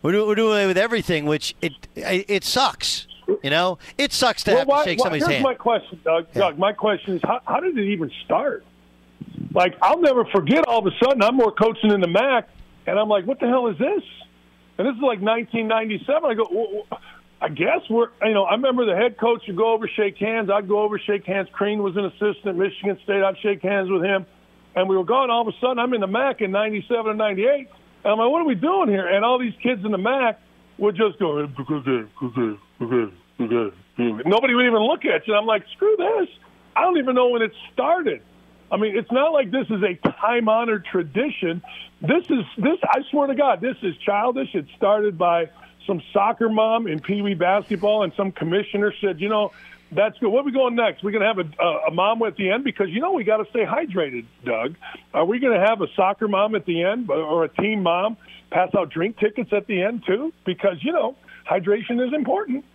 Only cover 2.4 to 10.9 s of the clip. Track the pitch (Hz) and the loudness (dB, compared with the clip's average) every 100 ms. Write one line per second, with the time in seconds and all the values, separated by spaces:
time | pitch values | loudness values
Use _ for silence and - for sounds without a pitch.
2.4 | - - 254 - - - - - - 208 | 0 0 0 0 -6 -6 -10 -12 -4 -4
3.4 | 139 151 180 175 - - 285 - 247 208 | 0 2 0 -2 -12 -4 -4 2 0 0
4.4 | - 233 262 277 302 175 214 156 311 - | 2 2 4 2 2 0 0 2 0 2
5.4 | 269 254 240 226 - 170 160 165 165 - | 0 0 0 0 -2 -6 0 0 -2 0
6.4 | 190 147 190 208 214 196 - 180 - 247 | 0 2 -2 0 -2 -2 -4 -4 -2 -2
7.4 | - 240 359 277 196 202 147 - - 160 | -2 -2 0 -2 -2 -2 -4 -8 -2 0
8.4 | 277 220 - _ _ _ _ _ - - | 0 -4 -12 _ _ _ _ _ -16 -12
9.4 | - - 180 - 185 320 320 254 220 196 | -4 2 2 2 2 4 4 4 2 0
10.4 | 147 285 311 233 196 | 2 2 4 2 0